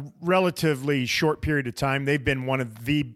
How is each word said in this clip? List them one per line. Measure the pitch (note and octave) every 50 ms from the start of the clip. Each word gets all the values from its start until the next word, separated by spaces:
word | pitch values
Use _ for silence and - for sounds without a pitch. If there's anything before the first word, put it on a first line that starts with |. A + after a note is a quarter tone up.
| C#3 - - -
relatively | E3+ E3+ F#3 F#3 F#3+ F3+ - - E3 D#3+ D3 B2+ C3 C#3+ D3 C3+ B2+
short | A2+ - - E3+ D#3 C#3 -
period | - D#3 D3+ C#3+ C3
of | B2 A2+
time, | - C#3 C3+ C3+ C#3 C#3
they've | C#3 D3 D3 B2
been | C#3+ C#3 C3 B2+
one | C3 C3 C3
of | B2+ A#2 A2 A2+ A#2
the | B2 D3 D3+ C#3+ A#2+ A2+